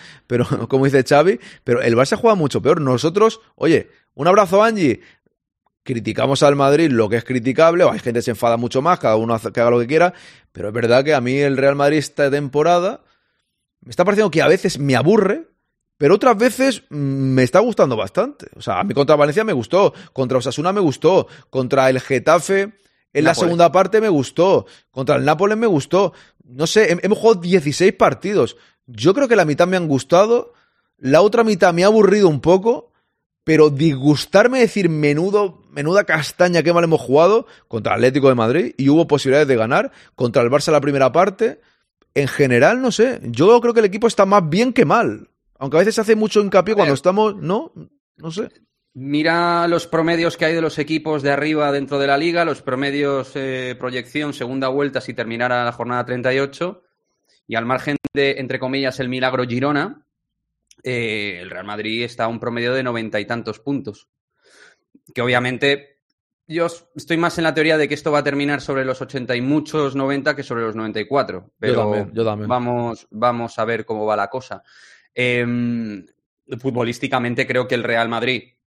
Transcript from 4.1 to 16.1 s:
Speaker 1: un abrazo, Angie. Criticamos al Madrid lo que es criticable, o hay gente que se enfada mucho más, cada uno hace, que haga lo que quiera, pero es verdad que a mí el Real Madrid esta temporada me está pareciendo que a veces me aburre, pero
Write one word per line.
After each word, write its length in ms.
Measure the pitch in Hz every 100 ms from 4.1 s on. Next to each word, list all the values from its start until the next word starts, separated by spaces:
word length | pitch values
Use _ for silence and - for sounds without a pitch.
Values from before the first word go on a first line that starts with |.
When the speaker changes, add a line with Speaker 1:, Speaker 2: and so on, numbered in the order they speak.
Speaker 1:
un 140 | - 160
abrazo, 340 | 202 156 196
Angie. 380 | 226 214 151 - - _ _ _ _ _ _ _
Criticamos 580 | - 117 107 107 127 139
al 120 | 147
Madrid 360 | 143 139 147 165
lo 180 | 117 107
que 80 | 113
es 80 |
criticable, 580 | - 127 117 127 165 175
o 60 | 151
hay 80 | 110
gente 200 | 127 117
que 40 |
se 100 | 117
enfada 260 | 107 117 117
mucho 240 | 120 131
más, 160 | 160 180
cada 180 | 123 110
uno 160 | 113
hace, 160 | 113 107
que 80 | 120
haga 100 | 117
lo 80 | 120
que 60 | 120
quiera, 260 | 156 180 - - - _
pero 160 | - 101
es 60 |
verdad 280 | 120 117 123
que 120 | 143
a 60 | 143
mí 140 | 123 135
el 180 | 143 131
Real 200 | 139 143
Madrid 200 | 143 151
esta 320 | 143 - 143
temporada 680 | 143 143 143 165 175 185 269 _ _ _ _ _ _ _ _
me 100 | -
está 140 | -
pareciendo 260 | 185 208 208
que 120 | 156
a 60 | 139
veces 300 | 190 185 -
me 180 | 143 123
aburre, 520 | 151 220 190 294 - _ _ _ _ -
pero 180 | 147